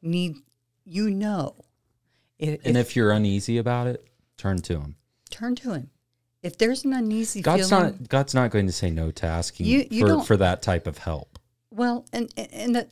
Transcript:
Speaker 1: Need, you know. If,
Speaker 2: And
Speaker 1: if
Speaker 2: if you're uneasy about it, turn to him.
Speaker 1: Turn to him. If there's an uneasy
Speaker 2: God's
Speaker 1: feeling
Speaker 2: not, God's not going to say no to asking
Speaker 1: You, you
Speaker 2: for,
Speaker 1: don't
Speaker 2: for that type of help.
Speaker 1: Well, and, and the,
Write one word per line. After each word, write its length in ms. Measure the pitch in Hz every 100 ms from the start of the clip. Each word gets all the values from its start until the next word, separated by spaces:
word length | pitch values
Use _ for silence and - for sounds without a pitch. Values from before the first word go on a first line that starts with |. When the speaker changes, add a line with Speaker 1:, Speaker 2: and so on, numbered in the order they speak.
Speaker 1:
Need, 360 | 165 175 180 151 _ _ _ _
you 260 | 190 180 214
know. 460 | 196 214 190 - - - _ _ _ _ _ _ -
If, 220 | 151 147
Speaker 2:
And 120 | 123 120
Speaker 1:
if 120 | 113
Speaker 2:
if 80 | 123
you're 140 | 104
uneasy 480 | 107 101 98 117 117
about 280 | 120 120 123
it, 200 | 120 _ _ _ -
turn 220 | 98 90
to 120 | - 82
him. 160 | 73 - _ _ -
Speaker 1:
Turn 260 | - 233 247
to 160 | 254
him. 180 | 156 131 _ _ _ _ _
If 160 | 175 -
there's 260 | 226 269
an 80 | 269
uneasy 480 | 262 220 220 226 202
Speaker 2:
God's 260 | 156 190 185
Speaker 1:
feeling 160 | 196 170 -
Speaker 2:
not, 100 | 123
God's 260 | 135 139
not 160 | 131 117
going 140 | 104 95
to 60 |
say 180 | - 90
no 200 | 80 80
to 160 | - 82
asking 400 | 82 - - 214
Speaker 1:
You, 200 | 269 -
you 120 | 220
Speaker 2:
for, 60 | 104
Speaker 1:
don't 180 | 294 -
Speaker 2:
for 100 | 98
that 260 | 90 90
type 240 | - 85 85
of 120 | -
help. 420 | - 76 - - _ _ _
Speaker 1:
Well, 360 | 214 240 240 -
and, 200 | 240 233 -
and 400 | - - 240 233
the, 100 | -